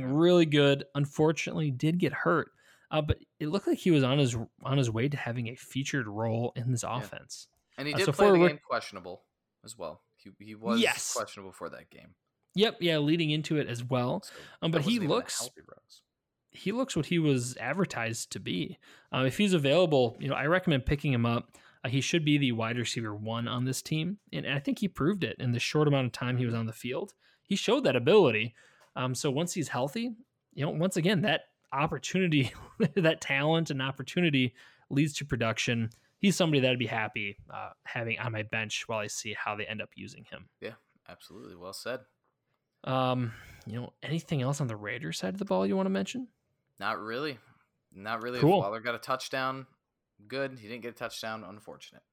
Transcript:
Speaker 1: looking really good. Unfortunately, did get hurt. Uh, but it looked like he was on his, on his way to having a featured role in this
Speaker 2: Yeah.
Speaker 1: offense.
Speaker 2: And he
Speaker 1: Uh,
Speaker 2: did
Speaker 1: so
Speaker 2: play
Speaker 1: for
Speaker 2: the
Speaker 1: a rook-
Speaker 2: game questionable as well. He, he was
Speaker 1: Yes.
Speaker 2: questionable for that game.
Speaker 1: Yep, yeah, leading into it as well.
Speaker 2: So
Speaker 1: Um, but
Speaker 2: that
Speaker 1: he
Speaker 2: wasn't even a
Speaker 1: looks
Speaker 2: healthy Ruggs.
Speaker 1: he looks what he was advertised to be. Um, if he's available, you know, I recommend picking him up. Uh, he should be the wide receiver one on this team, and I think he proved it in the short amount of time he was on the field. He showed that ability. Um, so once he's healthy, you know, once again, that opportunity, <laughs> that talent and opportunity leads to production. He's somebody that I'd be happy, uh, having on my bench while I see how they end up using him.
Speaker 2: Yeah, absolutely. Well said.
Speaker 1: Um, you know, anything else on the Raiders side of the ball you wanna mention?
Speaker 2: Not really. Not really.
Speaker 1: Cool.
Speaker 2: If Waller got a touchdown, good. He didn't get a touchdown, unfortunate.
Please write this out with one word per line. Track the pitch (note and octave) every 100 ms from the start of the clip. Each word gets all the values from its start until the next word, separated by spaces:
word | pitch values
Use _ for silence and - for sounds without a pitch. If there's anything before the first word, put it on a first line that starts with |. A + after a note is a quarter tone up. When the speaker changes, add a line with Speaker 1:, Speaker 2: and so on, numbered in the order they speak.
Speaker 1:
looking | C3
really | D3 E3+ F3 D#3+
good. | D3 C#3+ C#3 -
Unfortunately, | C#3+ C#3+ - D#3 D3+ - E3 D3+
did | B2+ D#3 F3
get | D#3+
hurt. | D3+ E3 E3 - _ _ _ -
Uh, | D#3
but | D3+ - - -
it | D3+
looked | G3 F4
like | D#4+
he | F#3
was | D3+
on | B2+ C#3+
his, | B2+ A#2 A2+ _
on | C3 C#3
his | A#2+
way | A2 C#3+
to | C#3
having | A#2 A#2+ A2+
a | B2+
featured | - C3 C#3+ C#3 G#2+
role | G#2 A2+ A2+ A#2+ B2
in | A#2+
this | A#2+
Speaker 2:
Yeah. | - A#2
Speaker 1:
offense. | G2+ - - - - _ _ -
Speaker 2:
And | C#3+
he |
Speaker 1:
Uh, | D3
Speaker 2:
did | F#3+
Speaker 1:
so |
Speaker 2:
play | C#3+ G3+
Speaker 1:
for |
Speaker 2:
the | F3
Speaker 1:
a |
rook- | F3
Speaker 2:
game | D3 -
questionable | A#2 - G2 F2 F#2 _ _ _ _
as | G#2+ A2+
well. | D#2+ - _ _
He, | G2 -
he | G#2+
was | G#2+ A2+ A#2
Speaker 1:
Yes. | D3+ - -
Speaker 2:
questionable | A#2+ G2+ G#2 F#2+
for | - E2
that | C2 -
game. | - - _ _ _ _
Speaker 1:
Yep, | F3+ A3 A3
yeah, | F3 D#3
leading | D3 E3+ D3+
into | D#3 D3 D3+
it | -
as | A#2+
well. | B2 B2+ B2 F#3
Speaker 2:
So | - - - -
Speaker 1:
Um, | E3
but | D#3+
Speaker 2:
that | D#3
Speaker 1:
he |
Speaker 2:
wasn't | A#3+
even | D3+
a |
Speaker 1:
looks | A#3 - -
Speaker 2:
healthy | B2 - -
Ruggs. | - _ - _ _ _ _ _
Speaker 1:
he | - F#3+
looks | A#3 C4 E3+
what | -
he | E3+
was | D#3 C3 B2 -
advertised | A#2+ F3+ F3+ - A2+ A#2 -
to | G#2
be. | - F3 D#3 - - - -
Um, | C3 C3
if | -
he's | G#3
available, | F3 C#3 E3 F3 C#3 A#2+ -
you | C#3
know, | C3
I | C#3+
recommend | F3+ F3+ C3+ -
picking | D3 D3+
him | A#2+ A#2
up. | A#2+ - - - _
Uh, | B2
he | C3+
should | - F3
be | D3+ D3
the | C3
wide | A2+ A2+ A#2+
receiver | A2+ B2 A2
one | G#2 G#2+ A2+ A#2
on | B2
this | B2+ B2+
team, | - D#3 E3+ G#3 -
and | D3+ A2+
I | C#3
think | C#4 -
he | G3+
proved | - C#3+ G#3
it | A#2 -
in | B2
the | A#2+
short | - D3+ D3+
amount | C#3 B2
of |
time | - B2 B2
he | A#2+
was |
on | A#2 A2
the |
field. | - A#2+ D3+ G3+ _ _ _
He | - G3
showed | - C#4
that | G3 B2
ability. | B2+ G#3 C#3+ G#2+ A#2+ _ - _ _
Um, | - B2+ B2
so | D3+
once | C#3 F3
he's | F#3 B2+
healthy, | B2+ C#3 A3+ A#3+ A3 - _ _
you | -
know, | D#3
once | D3+ F#3 F#3
again, | F3 F#3+
that | F#3 D3+ - _ -
opportunity, | C3+ D3+ D3 - F#3 F3+ D3 A#2 - - -
<laughs> | G#3
that | G3 D#3+ D#3
talent | - C#3 D3+ E3 D#3
and | C3+
opportunity | C3+ C3+ C3+ F3+ E3+ C3+ B2+ - - _ -
leads | C#3 D3+
to | - C#3+
production. | A#2 A2+ A2 - A#2 A2 - _ -
He's | G3 E3+
somebody | E3 C#3+
that | B2+
I'd | B2+
be | A2+
happy, | A2+ G#2+ A2+ G2+ - -
uh, | G2+ G2+ -
having | - B2 A2+ A2+
on | A#2
my | A2
bench | G#2+ A2+ G#2+ - -
while | A2
I | G#2
see | - A2
how | G2+ A2 G#2
they | G#2
end | G#2+
up | - -
using | G2 -
him. | - - F#2+ _
Speaker 2:
Yeah, | G2+ A#2 _ _ -
absolutely. | F2 - F#2+ A2 F2
Well | F2+
said. | G2 A2+ B2+ - _ _ _ _ _ _ _
Speaker 1:
Um, | C#3 C3 B2+ B2+ A#2+ - - - -
you | A#2
know, | - _
anything | C3 E3 - D3
else | B2+ C#3+
on | B2+
the | G#2
Raiders | G#2 B2 D3+ -
side | F#3
of | F#3+
the |
ball | G3+ F#3+ G3
you | F#3+
wanna | F#3+
mention? | F#3+ F#3+ B3+ B3+ _ _ _ _ -
Speaker 2:
Not | G2+ G#2+
really. | G#2+ A#2+ D3+ A2+ _ _ _ _ _
Not | F#2+ G#2 A#2
really. | A#2+ B2
Speaker 1:
Cool. | D3 G3
Speaker 2:
If |
Waller | G2+ A2+
got | A#2+
a | A2+
touchdown, | - C3 - C3+ C3 C3+ B2+ _ _ _ _ _ G#2
good. | C3+ C3+ B2+
He | G#2
didn't | A#2+
get | A#2
a | A2
touchdown, | A#2 - A2+ A2
unfortunate. | F#2 G#2 - D2 - - _